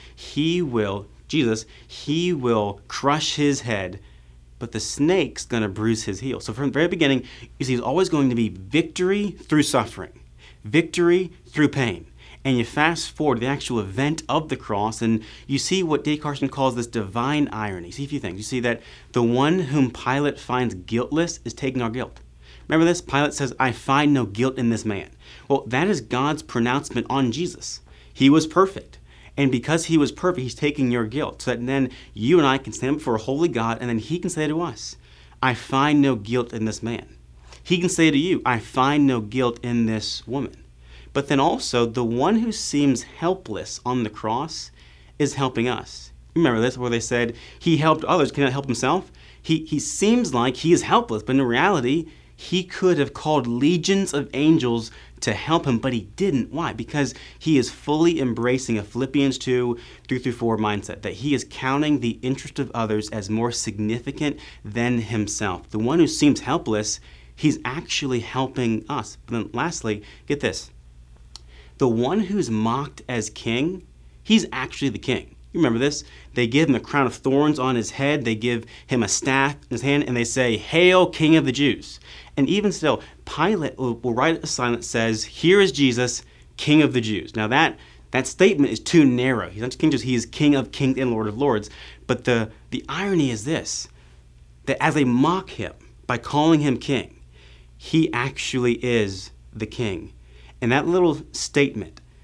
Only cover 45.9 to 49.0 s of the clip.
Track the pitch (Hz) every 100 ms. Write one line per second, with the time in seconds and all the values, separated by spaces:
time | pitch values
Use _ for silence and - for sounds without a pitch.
45.9 | - - - - 165 156 113 123 127 123
46.9 | 117 110 120 117 - - - 175 151 160
47.9 | 156 - 175 135 - 139 135 135 117 131
48.9 | 180